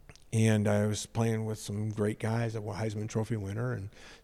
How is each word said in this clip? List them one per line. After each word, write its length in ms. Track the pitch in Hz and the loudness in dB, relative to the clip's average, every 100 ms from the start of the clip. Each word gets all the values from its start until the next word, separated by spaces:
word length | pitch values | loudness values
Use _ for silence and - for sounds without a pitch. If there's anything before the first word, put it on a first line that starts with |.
| - - - | -20 -20 -2
and 360 | 113 110 107 104 | 4 6 6 4
I 180 | 104 107 | 4 4
was 200 | 104 - | 0 -4
playing 400 | - 113 110 110 | 0 0 0 -2
with 120 | 107 | -6
some 300 | - 104 107 | -6 -4 -2
great 280 | 107 104 110 | 0 0 0
guys, 360 | 110 113 117 | 0 0 -2
a 60 | 110 | -4
Heisman 480 | 107 95 113 107 104 | -6 -4 -4 -2 -2
Trophy 280 | 110 110 113 | -2 -2 -2
winner, 360 | 98 104 123 | -2 -4 -2
and 160 | 113 98 - - - | -4 -8 -12 -20 -18